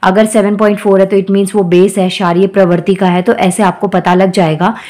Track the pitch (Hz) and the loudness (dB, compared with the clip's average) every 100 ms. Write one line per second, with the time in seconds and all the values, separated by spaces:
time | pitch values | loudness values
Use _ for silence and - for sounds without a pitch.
0 | 185 190 220 226 202 208 214 202 214 190 | -2 0 0 0 0 0 0 0 0 2
1 | 190 196 190 196 196 214 180 175 196 202 | 2 0 0 0 0 0 2 2 2 0
2 | 185 - 180 170 196 196 185 175 170 190 | -4 -2 -2 0 0 2 2 2 0 0
3 | 185 180 185 233 190 180 196 175 202 185 | 0 0 0 0 0 0 -2 -2 -2 -2
4 | 175 180 190 185 165 151 180 226 - | 0 0 0 0 0 0 -2 -4 -10